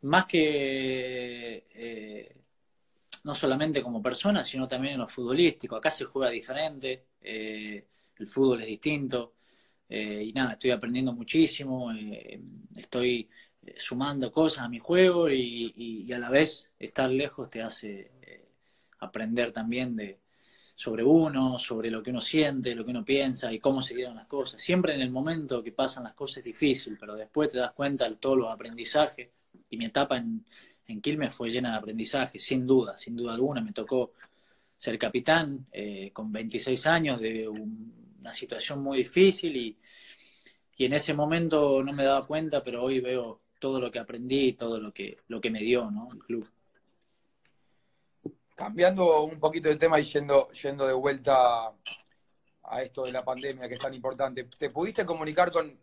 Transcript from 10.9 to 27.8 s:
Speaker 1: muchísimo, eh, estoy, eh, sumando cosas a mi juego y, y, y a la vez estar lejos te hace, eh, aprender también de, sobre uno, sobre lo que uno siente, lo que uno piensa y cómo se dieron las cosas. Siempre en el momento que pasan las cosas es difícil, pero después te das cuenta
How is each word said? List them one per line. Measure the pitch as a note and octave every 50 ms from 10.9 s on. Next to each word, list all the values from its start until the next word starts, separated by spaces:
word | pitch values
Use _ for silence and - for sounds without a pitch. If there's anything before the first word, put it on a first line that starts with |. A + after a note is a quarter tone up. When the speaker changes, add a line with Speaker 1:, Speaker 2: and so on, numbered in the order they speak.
| A#2+ B2+ C3 C3 A#2+
Speaker 1:
muchísimo, | A#2 A#2 - - D#3+ D#3+ - - - C#3+ C3+ C3 B2+ B2 A#2+ A2+
eh, | A2 G#2+ G#2 G2+ - - - - - F2 F2+ - - - - -
estoy, | - - - - B2 B2 B2+ B2 A#2+ A2 _ _ - - _ _ _ -
eh, | - - -
sumando | - - B2+ B2 C3+ C#3+ C#3+ C#3 C3 A#2
cosas | - - D#3+ D#3 - - A#2+
a | A#2+
mi | A#2+ A#2
juego | - - E3+ F3+ F#3 F#3 F3+ F3 E3+ D#3
y, | C#3 C3 B2 A#2+ A#2 A#2+ A#2 A2+ -
y, | G#2 A#2 A2+ A2+ G#2+ F#2+
y | A#2 B2
a | B2
la | A#2+ A#2+
vez | B2+ C#3 D#3 D#3 - - - _ _ _
estar | - A2+ - - C3+ C3
lejos | B2+ C3 C#3+ C#3+ - - B2+ -
te | - A#2 A2+
hace, | A2+ - - - G#2+ G2+ G2 - - _ _
eh, | - - E2 - _ _ _ _ _ _ _ _ _ _ _ _
aprender | - - - G#2+ A2 A2 A#2 A#2+ A#2+ A#2
también | - A#2 A2 A2+ A#2 B2+ B2+ B2 A#2+
de, | A2 G#2 G2 F#2+ _ _ _ _ _ _ _ _ - _ _ _
sobre | - - - A2 A2 A2+
uno, | C3+ D#3 E3 D#3+ D#3 C#3+ C3 C3 C3 B2+ A#2+
sobre | - - A#2+ A2 A2 A#2
lo | A2+ A2 G#2+
que | B2
uno | B2+ A#2+
siente, | A2 - - D#3 D#3 C#3+ C#3 C3 A#2+ B2 A#2+
lo | A#2 A2
que | A#2
uno | B2 A#2+ G#2+
piensa | - C3+ C#3 C#3 C3 B2+ B2+ - A#2
y | A2+ A2
cómo | - C#3 C3+ C3+
se | B2+ - A#2+
dieron | A#2+ B2+ B2 A#2+
las | A2 -
cosas. | _ - C#3 C3 B2+ - -
Siempre | - - F3+ F#3 F3 E3 D3+
en | C#3
el | C3 B2+
momento | B2+ B2+ C#3 D#3 E3 D#3+ D3+ C3 C3 A#2+ A2
que | A2+ A2
pasan | - C3+ B2+ - C3+ B2
las | A2 -
cosas | _ C#3+ - - C3+
es | A#2+
difícil, | B2 A2 - D3+ C#3+ C3 C3 - A#2 G#2+ -
pero | - G#2 G#2
después | G#2+ G#2+ - _ D3+ D3+ D3+
te | - B2+
das | B2 A#2+ -
cuenta | -